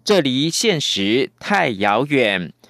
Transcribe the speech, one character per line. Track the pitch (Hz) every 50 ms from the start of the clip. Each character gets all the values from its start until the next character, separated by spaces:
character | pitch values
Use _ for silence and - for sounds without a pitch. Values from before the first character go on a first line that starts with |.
| _
这 | - 208 185
离 | 147 135 127 131 143 165
现 | 165 - - 226 190 147
实 | - - - 101 98 101 113 131 135 - - _
太 | - - 208 196 170 143
遥 | 113 95 101 101 101 113 139
远， | 143 143 135 120 104 98 92 87 - - _ -